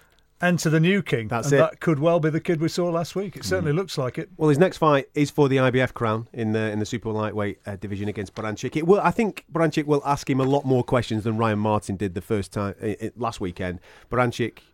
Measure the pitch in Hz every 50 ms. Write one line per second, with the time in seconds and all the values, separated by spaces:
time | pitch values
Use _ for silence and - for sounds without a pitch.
0 | _ _ _ _ _ _ _ - - 180 180 156 - 165 151 160 160 180 196 202
1 | - - 143 120 110 107 123 117 110 143 143 139 160 156 - - - 175 160 135
2 | 151 170 170 170 151 160 147 160 - - 175 151 160 156 - - 175 175 165 165
3 | 175 - - 185 202 190 - - - 196 190 190 170 151 143 170 196 - - -
4 | 131 123 - - 165 - - - 156 151 147 135 185 185 - - 170 156 147 139
5 | 131 - - 147 147 139 - - 143 135 131 135 131 131 117 127 127 123 - -
6 | 120 110 107 110 117 - - - 113 110 107 110 110 110 104 107 107 - - 117
7 | - 110 107 110 107 107 98 104 104 101 92 - - 104 101 92 - 98 101 95
8 | 101 104 98 110 101 95 - - 107 107 107 - - 127 - 156 151 - 202 202
9 | 151 170 - - 233 196 - - - - - 165 165 160 - 165 147 147 151 143
10 | - 139 143 139 - - 135 131 131 131 139 143 - 131 131 123 120 - 135 123
11 | 107 - 113 110 98 117 110 110 117 113 107 104 104 107 107 104 - - 101 92
12 | 104 98 87 101 - - 113 101 95 - - 107 101 98 90 - - 107 98 -
13 | 110 107 - 107 120 117 113 - 104 90 87 - 110 104 - 92 - - - -
14 | - - - 120 123 123 120 - 120 107 - - - _